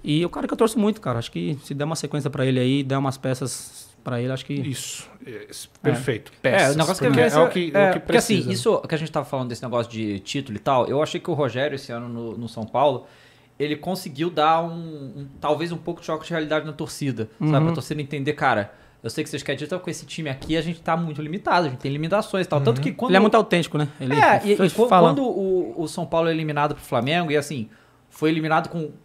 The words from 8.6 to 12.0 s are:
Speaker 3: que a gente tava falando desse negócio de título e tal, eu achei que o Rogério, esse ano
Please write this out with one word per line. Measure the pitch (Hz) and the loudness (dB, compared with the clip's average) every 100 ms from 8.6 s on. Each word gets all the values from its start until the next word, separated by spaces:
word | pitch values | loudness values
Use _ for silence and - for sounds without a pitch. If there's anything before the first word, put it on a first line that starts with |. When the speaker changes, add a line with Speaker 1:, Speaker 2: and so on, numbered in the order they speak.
| 226 190 - | 2 2 0
Speaker 3:
que | 156 | -4
a | |
gente | 156 | -2
tava | 151 131 | -4 -2
falando | 135 127 | -4 -4
desse | 117 | -6
negócio | 123 120 117 | -2 -2 -2
de | 113 107 98 | -4 -4 -4
título | - 139 135 101 | -4 -6 -6 -4
e | |
tal, | - 131 113 | 2 2 2
eu | 131 | 0
achei | 151 175 | 0 -2
que | 180 | -4
o | |
Rogério, | 143 139 117 143 135 | 0 0 0 -2 -4
esse | - | -8
ano | 117 | -10